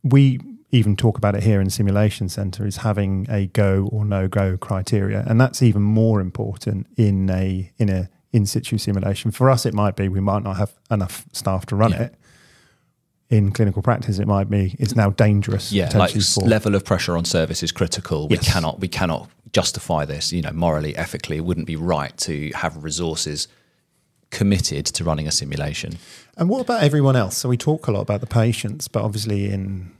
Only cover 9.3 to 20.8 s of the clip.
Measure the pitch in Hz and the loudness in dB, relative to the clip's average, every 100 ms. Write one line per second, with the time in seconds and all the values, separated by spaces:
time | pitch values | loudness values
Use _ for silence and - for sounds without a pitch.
9.3 | - 127 127 117 104 104 95 98 95 98 | 2 4 4 2 0 0 0 -2 0 0
10.3 | 101 101 95 101 _ _ 107 90 - - | 0 -2 -2 -4 _ _ -2 -2 -6 -12
11.3 | - - 95 - 101 113 101 113 _ _ | -6 -2 -2 -2 2 2 2 -4 _ _
12.3 | _ _ _ _ _ _ _ _ _ _ | _ _ _ _ _ _ _ _ _ _
13.3 | 110 98 - 107 95 110 113 - 95 104 | 2 2 2 0 2 0 0 -2 -2 0
14.3 | 101 101 101 95 - 113 117 101 95 107 | 0 2 0 0 -2 -2 2 2 4 4
15.3 | 101 98 98 - 101 85 107 90 110 95 | 4 0 -4 -2 -2 2 2 2 2 0
16.3 | - 95 107 107 98 - 90 - 85 85 | 2 2 2 2 -2 0 -2 0 -2 0
17.3 | 87 80 85 82 - 90 - - 78 76 | 0 0 -2 -6 -4 -4 -4 -4 -4 0
18.3 | - - 92 80 - 92 - 92 80 - | 0 2 0 -2 -4 -6 -2 -2 -2 -8
19.3 | _ - - 87 - - 80 76 73 - | _ -4 -2 -2 -6 -4 -2 -2 -6 -4
20.3 | 87 73 76 85 78 | -4 -4 -2 0 0